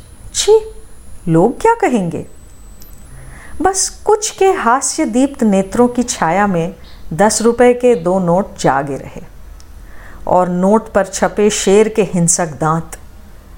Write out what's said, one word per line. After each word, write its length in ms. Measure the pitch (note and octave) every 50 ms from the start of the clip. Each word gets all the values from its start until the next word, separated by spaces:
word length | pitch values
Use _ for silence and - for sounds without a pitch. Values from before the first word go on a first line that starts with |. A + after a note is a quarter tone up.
| - - - - - - -
छी, 400 | - - - G#4+ A4 G#4+ - - - - - - - - - - - - F3
लोग 340 | D#3+ E3 F3+ A#3 C#4+ -
क्या 120 | - A4 E4
कहेंगे। 520 | D#4+ - F4 B3 A3+ F#3 E3+ D3+ D3+ E3 - - - - - - - - - - - - - - - - - - - - - - - - - - -
बस 280 | - F#4+ G4 F#4+ - - - - -
कुछ 240 | - G#4+ G#4+ - -
के 220 | - - F#4+ F#4+
हास्य 540 | F#4 - - A3+ A#3+ C#4 C#4 - - - D#4+
दीप्त 380 | B3 G#3 B3 C4+ C#4 C#4 - A#3+
नेत्रों 440 | A3 G3 F#3+ G3 G3 - A3+ A#3+ B3
की 160 | B3 - A#3+
छाया 440 | B3 - - F#3+ D#3+ E3 F#3+ G#3 G3+
में 280 | F#3 E3+ E3 F3+ F#3+ - - - - - - - E3+
दस 280 | D#3 G3 A3 G#3 -
रुपए 320 | G#3+ A#3 A#3 A#3+ B3 B3 B3
के 220 | A#3+ - B3 A#3
दो 240 | F#3+ E3 F3 F#3 F#3+
नोट 380 | F#3 E3+ E3+ F#3 G#3 - - -
जागे 400 | - E3 C3 C3+ D3 C#3+ C#3 C3
रहे 260 | - C3+ - - - - - - - - - - - - - - - - - - - - - - - -
और 220 | E3+ F3+ F3+ F3+
नोट 440 | F3 F3+ F3+ F#3+ G#3 A3 G#3+ - -
पर 120 | G#3 F#3+
छपे 440 | F#3 - - - F3+ F3+ - G#3 G#3
शेर 400 | G3+ - - G3+ F#3+ G#3 A3 G#3+
के 140 | G#3+ - G3+
हिंसक 440 | E3 - F3 E3+ E3 - - F3+ E3
दांत, 500 | D3 B2+ D#3+ D#3 D#3+ E3 D#3+ - - - - - - - - - - - - - -